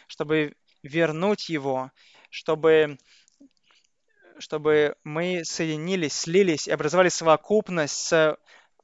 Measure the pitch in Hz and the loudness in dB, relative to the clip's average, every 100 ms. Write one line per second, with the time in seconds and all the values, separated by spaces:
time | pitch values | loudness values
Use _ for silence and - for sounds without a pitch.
0 | - - 151 156 147 - _ _ 143 156 | -14 -8 -2 0 -2 -6 _ _ -6 0
1 | 165 156 196 208 - 156 135 131 131 _ | 0 0 -2 -2 -4 -6 -4 -4 -6 _
2 | _ _ _ - - 156 160 160 151 139 | _ _ _ -10 -4 2 4 6 4 -2
3 | _ _ _ _ 277 _ _ _ _ _ | _ _ _ _ _ _ _ _ _ _
4 | _ _ _ - - 156 151 151 147 - | _ _ _ -20 -8 -4 2 4 2 -2
5 | 151 151 175 180 160 - 165 156 165 190 | -8 -6 -4 -4 -6 -6 -4 -4 -4 -4
6 | 147 - 165 180 190 151 - 156 151 175 | -4 -4 0 2 2 0 -2 -2 0 2
7 | 180 - 160 151 - 214 208 175 147 - | 2 2 2 2 2 -2 0 -2 -4 -4
8 | - 165 156 - _ - _ _ | 0 2 2 0 _ -20 _ _